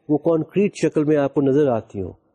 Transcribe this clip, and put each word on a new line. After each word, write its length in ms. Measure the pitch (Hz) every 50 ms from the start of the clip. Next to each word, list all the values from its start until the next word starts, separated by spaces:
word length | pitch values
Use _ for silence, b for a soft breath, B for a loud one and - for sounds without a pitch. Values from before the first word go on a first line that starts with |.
| _ -
وہ 100 | 151 143
کانکریٹ 540 | - 170 165 160 156 - - 185 208 185 - -
شکل 220 | 165 156 - 160 147
میں 120 | 147 156
آپ 180 | 147 139 139 -
کو 60 | 147
نظر 280 | 139 135 131 151 151 131
آتی 340 | 117 107 - - - 101
ہوں، 100 | 92 92 98 - _ _ _